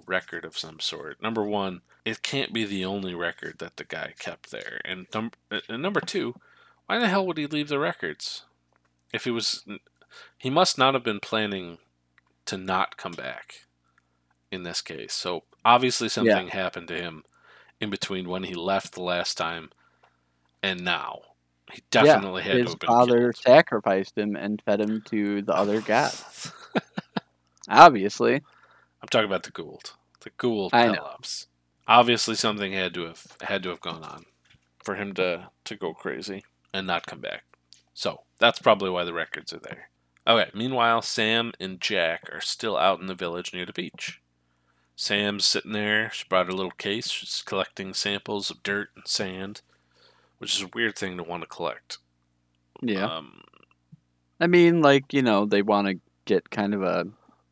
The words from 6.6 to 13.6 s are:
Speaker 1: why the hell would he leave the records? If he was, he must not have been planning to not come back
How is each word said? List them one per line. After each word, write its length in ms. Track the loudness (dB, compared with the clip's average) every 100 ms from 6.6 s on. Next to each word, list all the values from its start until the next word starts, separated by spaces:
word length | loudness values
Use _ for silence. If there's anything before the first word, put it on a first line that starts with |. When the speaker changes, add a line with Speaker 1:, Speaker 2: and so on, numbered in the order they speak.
| _ _ -4
Speaker 1:
why 100 | 0
the 100 | 0
hell 200 | 0 -2
would 100 | -4
he 80 | -4
leave 220 | -4 -2
the 100 | -2
records? 680 | -2 -4 -8 -8 -10 -12 -16 _ _ _ _ _ _
If 120 | -6 -4
he 60 |
was, 320 | -2 -2 -6 -10 -16 _ _ _ -20 -20 _
he 100 | -2
must 260 | 2 2 4
not 160 | 2 2
have 80 |
been 160 | -2 -6
planning 580 | -2 -2 -2 -4 -10 -16 _ _ _ _ _ _ -10
to 100 | -8
not 400 | -2 -2 -2 -6
come 140 | -12
back 520 | -10 -10 -10 -14 -20